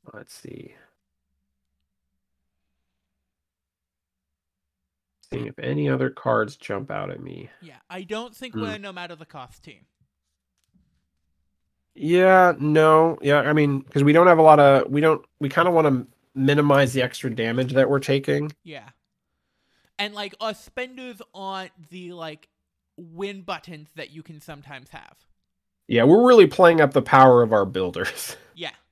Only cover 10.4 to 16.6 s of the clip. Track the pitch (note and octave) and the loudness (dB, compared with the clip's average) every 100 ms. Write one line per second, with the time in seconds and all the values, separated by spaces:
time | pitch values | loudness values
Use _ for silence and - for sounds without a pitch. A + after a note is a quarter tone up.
10.4 | _ _ _ _ _ _ _ _ _ _ | _ _ _ _ _ _ _ _ _ _
11.4 | _ _ _ _ _ - D3 F3 F#3 F#3 | _ _ _ _ _ -12 -2 2 4 4
12.4 | F3+ - D3+ D#3 D#3 D#3 E3 D#3+ C#3 D3 | 4 0 -2 2 4 4 2 -2 -2 0
13.4 | C3+ D3+ D3 C#3 - C#3+ C#3+ D#3 F3+ E3 | 0 0 0 -2 -6 -2 2 4 6 6
14.4 | D#3 D3+ C#3+ C3+ - C#3+ D#3+ D#3 _ _ | 6 8 6 4 0 0 0 0 _ _
15.4 | C#3 E3+ F3 E3 D#3 C3 - _ _ C3 | -6 -2 0 2 0 -2 -6 _ _ -4
16.4 | C3+ C#3+ | -2 0